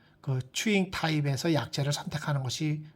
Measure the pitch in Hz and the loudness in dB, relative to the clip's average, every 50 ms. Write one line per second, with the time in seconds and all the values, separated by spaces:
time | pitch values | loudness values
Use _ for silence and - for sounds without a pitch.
0 | _ _ _ _ - 139 131 127 - - - - - 220 208 196 185 190 - - | _ _ _ _ -4 -2 -2 -2 -2 -4 -6 -2 2 4 4 4 4 2 0 -2
1 | - 160 156 151 143 143 139 123 - 175 160 131 117 - - 156 135 143 143 - | 0 2 2 2 2 2 0 0 2 2 2 2 0 -2 -2 -2 0 0 -2 -2
2 | - 175 - 143 - 151 143 139 131 123 - - 156 151 151 151 156 - - | -4 -6 -6 -6 -2 -2 -2 -2 -2 -2 -4 -2 -2 -2 -2 -2 -6 -12 -18